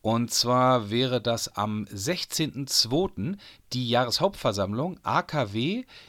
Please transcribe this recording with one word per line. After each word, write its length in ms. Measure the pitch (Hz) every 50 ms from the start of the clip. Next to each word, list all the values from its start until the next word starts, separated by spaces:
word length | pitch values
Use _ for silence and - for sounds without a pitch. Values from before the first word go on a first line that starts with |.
| -
Und 260 | 110 113 117 120 -
zwar 640 | - - 120 120 123 127 127 127 127 120 104 101
wäre 300 | 113 120 131 127 127 117
das 360 | 107 120 113 110 - - -
am 300 | 104 104 107 107 107 104 -
sechzehnten 800 | 101 98 101 151 180 - - - - - 160 120 - 135 139
zweiten 680 | - - - - 113 131 170 196 185 - - 101 165 202 - - - - - _ - -
die 160 | 127 123 113
Jahreshauptversammlung 1080 | 117 120 127 120 - - 170 196 202 - - 120 98 101 95 98 104 123 156 185 175 -
A 220 | - - 123 170 -
K 280 | - 160 147 117 98
W 340 | 101 113 127 170 208 254 254 - - - -